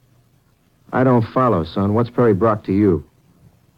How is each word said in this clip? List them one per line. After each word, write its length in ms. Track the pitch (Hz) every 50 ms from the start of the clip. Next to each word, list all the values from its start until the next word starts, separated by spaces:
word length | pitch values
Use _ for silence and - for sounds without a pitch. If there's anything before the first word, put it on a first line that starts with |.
| _ _ _ _ _ _ _ _ _ _ _ _ _ _ _ _ _ -
I 120 | - 123 127
don't 200 | 131 127 120 110 -
follow, 300 | - 127 127 123 107 87
son. 320 | 80 82 - 104 98 101 104
What's 160 | 113 120 117
Perry 240 | - - 123 117 104
Brock 300 | 87 113 113 107 104 -
to 80 | -
you? 320 | 95 101 104 98 85 73 - _ _ _ _ _ _ _ _ - _ _ _ _ _